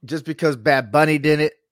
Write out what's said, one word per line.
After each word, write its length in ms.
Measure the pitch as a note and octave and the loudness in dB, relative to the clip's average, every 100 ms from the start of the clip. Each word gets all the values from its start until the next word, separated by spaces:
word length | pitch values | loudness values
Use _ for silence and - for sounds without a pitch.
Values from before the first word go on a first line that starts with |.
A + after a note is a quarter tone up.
just 200 | A#2+ D#3 | -10 -8
because 320 | D#3 D#3 D#3+ C3 | -8 -4 -2 0
Bad 340 | A2 C3+ A2+ | 0 0 2
Bunny 280 | D3 D#3 D3+ | 2 2 2
did 200 | D3 D3+ | 2 2
it, 160 | D3+ - _ | 0 -4 _